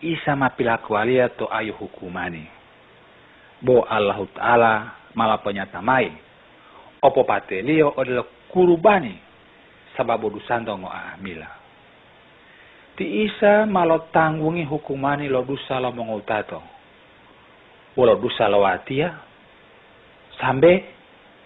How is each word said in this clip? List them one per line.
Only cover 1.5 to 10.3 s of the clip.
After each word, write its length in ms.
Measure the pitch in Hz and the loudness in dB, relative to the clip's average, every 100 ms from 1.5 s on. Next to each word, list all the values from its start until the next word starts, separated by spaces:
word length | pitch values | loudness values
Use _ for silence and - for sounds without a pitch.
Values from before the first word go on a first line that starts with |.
ayu 240 | 110 110 92 | -6 -8 -10
hukumani. 720 | 98 - 92 90 87 82 78 - _ _ _ _ _ - - - - - | -14 -14 -12 -10 -10 -10 -16 -20 _ _ _ _ _ -20 -20 -20 -20 -6
Bo 240 | 123 123 | 4 4
Allah 320 | - 110 101 101 95 | 4 0 0 -2 -8
Ta'ala 380 | - 117 120 113 110 110 - - | -4 0 4 4 2 -4 -16 -14
mala 240 | 113 113 107 | -4 0 0
penyatamai. 760 | 104 101 98 90 107 131 101 76 - - - - - - - - | -2 -6 -8 -6 0 0 0 -6 -20 -20 -20 -20 -20 -20 -20 0
Opo 220 | - - | 2 4
pate 380 | 120 101 - 95 | 2 0 -4 -6
lio 320 | 117 156 147 143 | -2 2 2 0
odelo 300 | 127 123 - - _ | -4 -4 -6 -14 _
kurubani. 680 | 185 180 165 196 202 127 92 - _ _ _ _ _ _ - | 2 4 6 4 4 0 -10 -20 _ _ _ _ _ _ -6
Sababu 340 | 120 113 110 | -2 -2 -4